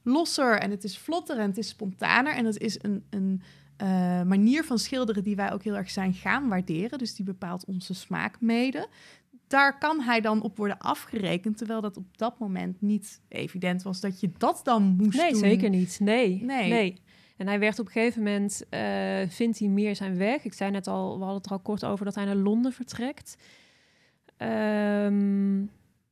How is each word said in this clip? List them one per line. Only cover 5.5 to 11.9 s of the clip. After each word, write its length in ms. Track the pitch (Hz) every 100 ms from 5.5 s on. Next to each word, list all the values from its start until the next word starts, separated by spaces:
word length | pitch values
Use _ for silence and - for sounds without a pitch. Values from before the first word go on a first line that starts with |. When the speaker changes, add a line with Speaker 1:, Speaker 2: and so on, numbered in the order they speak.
Speaker 1:
ook 100 | 202
heel 140 | 214 202
erg 140 | 185
zijn 240 | 208 190
gaan 340 | 185 185 240 269
waarderen. 500 | 185 185 160 226 269
Dus 160 | 226
die 100 | -
bepaalt 400 | 196 190 175 180
onze 300 | - 185 -
smaak 460 | 185 - 175 208 -
mede. 480 | 226 233 262 294 403 - - - _ - -
Daar 320 | 277 277 269
kan 220 | 302 320
hij 200 | 247 233
dan 220 | 214 214
op 140 | 214 202
worden 220 | 208 196
afgerekend, 800 | - - - 226 180 180 214 214
terwijl 220 | 220 226
dat 160 | 208